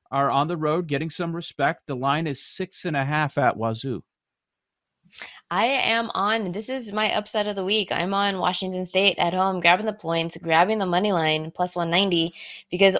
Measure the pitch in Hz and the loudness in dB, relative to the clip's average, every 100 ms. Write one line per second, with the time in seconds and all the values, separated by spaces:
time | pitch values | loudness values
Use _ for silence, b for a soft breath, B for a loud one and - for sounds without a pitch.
0 | - 139 139 135 156 170 151 165 165 139 | -4 0 2 2 2 0 0 0 0 -4
1 | 160 - 170 165 - - 143 165 - 127 | -4 -6 -6 -6 -8 -2 -2 -2 -6 -4
2 | 135 151 160 139 - - 185 - 175 147 | 0 0 -2 -6 -10 -10 -10 -8 -4 -2
3 | 135 151 147 - 127 - 117 113 135 123 | 0 0 0 2 2 2 -2 -2 -4 -6
4 | - _ _ _ _ _ _ _ _ _ | -10 _ _ _ _ _ _ _ _ _
5 | B B B B - 180 240 269 - 226 | B B B B -6 0 0 2 0 0
6 | 233 - 202 226 190 185 220 262 226 208 | 0 -2 0 0 -2 -6 -6 -8 -4 -2
7 | 214 208 208 220 208 196 185 214 185 - | 0 -2 -2 -2 -2 -2 0 0 0 -2
8 | 180 196 202 190 175 180 185 185 185 190 | 0 0 0 0 -2 -2 -4 -4 -2 2
9 | 202 - 170 185 190 185 170 185 214 208 | 2 4 2 2 0 2 4 4 2 -4
10 | 160 165 165 - 165 160 185 220 185 175 | -2 -2 -2 -4 2 4 4 2 0 2
11 | 208 180 156 156 160 - 180 175 165 175 | 2 2 2 0 -2 -4 -4 -2 0 2
12 | 196 170 165 B B B - 180 190 185 | 2 2 0 B B B -6 4 6 6